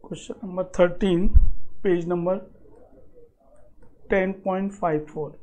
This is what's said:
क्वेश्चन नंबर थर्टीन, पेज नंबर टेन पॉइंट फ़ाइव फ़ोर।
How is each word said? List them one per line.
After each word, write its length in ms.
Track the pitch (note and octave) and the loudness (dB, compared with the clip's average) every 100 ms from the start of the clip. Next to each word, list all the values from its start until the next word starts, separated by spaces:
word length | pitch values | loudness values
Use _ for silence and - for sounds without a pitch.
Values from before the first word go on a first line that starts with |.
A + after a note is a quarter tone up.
| - | -16
क्वेश्चन 420 | D#3 - - G3 | -18 -16 -16 -12
नंबर 160 | F3+ F#3 - | -10 -8 -2
थर्टीन, 480 | F3 F3 G3 F3 G3 - - - - - | -2 0 -2 2 6 8 8 6 0 -2
पेज 240 | G3 F3 E3+ | -2 -2 -2
नंबर 300 | F3 E3+ F#3+ - - - - - - - B4 - _ _ - - - - - - | -4 -4 -6 -8 -20 -20 -20 -20 -20 -20 -20 -20 _ _ -20 -20 -20 -20 -20 -4
टेन 220 | G3 F#3 G3 G3 | -2 -2 -6 -6
पॉइंट 260 | F#3+ G3 | -6 -6
फ़ाइव 340 | G3+ F3 D3+ D3+ | -6 -4 -4 -6
फ़ोर। 260 | D#3 D3+ - | -12 -12 -14